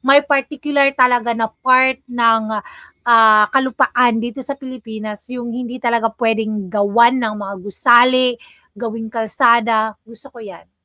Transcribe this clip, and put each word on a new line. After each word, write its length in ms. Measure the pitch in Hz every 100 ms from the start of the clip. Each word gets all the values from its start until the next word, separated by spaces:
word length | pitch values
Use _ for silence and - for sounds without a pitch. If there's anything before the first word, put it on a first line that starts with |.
| 254
may 160 | 285
particular 720 | 285 277 262 285 294 285 277
talaga 400 | 269 254 247 233
na 160 | 226 226
part 480 | _ 269 254 262 262 -
ng, 560 | 240 233 226 220 214 - - - _
ah, 440 | 240 226 220 214 208
kalupaan 720 | 262 262 - 254 240 247 226
dito 240 | 233 233 262
sa 80 |
Pilipinas, 720 | 277 262 254 226 220 214 208 -
yung 160 | 247 240
hindi 320 | 233 240 247
talaga 320 | 240 233 220
pwedeng 560 | - 226 220 220 214 185
gawan 480 | 208 202 208 240 262
ng 160 | 226 214
mga 180 | 196 196
gusali, 800 | 190 - 269 240 254 254 254 240 - _ _ 202
gawing 320 | 233 226 220
kalsada. 880 | 226 220 - 247 233 226 220 220 214 -
Gusto 240 | 233 262
ko 120 | 233
yan. 280 | 214 170 165 _